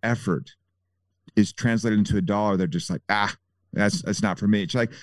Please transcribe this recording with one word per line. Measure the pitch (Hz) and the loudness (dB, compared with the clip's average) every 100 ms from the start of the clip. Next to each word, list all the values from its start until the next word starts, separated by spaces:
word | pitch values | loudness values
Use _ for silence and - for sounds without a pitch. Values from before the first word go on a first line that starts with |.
effort | 113 117 - 82 - _ _ _ _ _ _ _ _ - | -2 -2 0 -2 -4 _ _ _ _ _ _ _ _ 0
is | 101 | 0
translated | - 120 113 113 107 | 0 0 0 2 2
into | 101 104 | 2 0
a | |
dollar, | 90 101 107 98 | 0 0 2 2
they're | 90 | 0
just | 85 - | -2 -6
like, | 87 - | -8 -2
"Ah, | 104 101 - _ _ _ | 0 0 -4 _ _ _
that's, | - 104 98 | 0 0 0
that's | - 101 | -4 -2
not | 104 90 | -2 0
for | 101 | 2
me." | 104 | 2
It's | 92 | 0
like, | - 117 - | -2 -2 -4